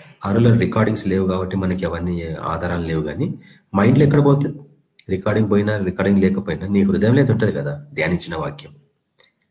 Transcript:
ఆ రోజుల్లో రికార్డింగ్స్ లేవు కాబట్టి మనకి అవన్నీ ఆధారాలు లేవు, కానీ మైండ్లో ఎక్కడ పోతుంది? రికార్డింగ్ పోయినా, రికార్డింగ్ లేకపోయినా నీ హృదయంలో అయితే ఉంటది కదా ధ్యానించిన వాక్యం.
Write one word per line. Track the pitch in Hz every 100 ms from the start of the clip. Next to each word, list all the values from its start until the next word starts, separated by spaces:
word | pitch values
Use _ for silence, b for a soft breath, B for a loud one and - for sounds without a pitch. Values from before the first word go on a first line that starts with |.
| b b 101
ఆ |
రోజుల్లో | 113 117 -
రికార్డింగ్స్ | - 110 107 107 95
లేవు | 95 95
కాబట్టి | 92 92 95
మనకి | 92 90 85
అవన్నీ | 82 90 87 82 78
ఆధారాలు | 78 80 87 87 80
లేవు, | 80
కానీ | 78 87 170 - B B _ 98
మైండ్లో | 113 139 143
ఎక్కడ | 147 143
పోతుంది? | 139 - - - _ _ - -
రికార్డింగ్ | 95 107 107 104
పోయినా, | 104 104 107
రికార్డింగ్ | 92 90 98 98
లేకపోయినా | 92 - - 78 95
నీ | 101
హృదయంలో | 98 90 107 139
అయితే | 120
ఉంటది | 113 104
కదా | 87 71 - -
ధ్యానించిన | 71 80 87 82 160
వాక్యం. | 147 - - - _ _ _ _ b b b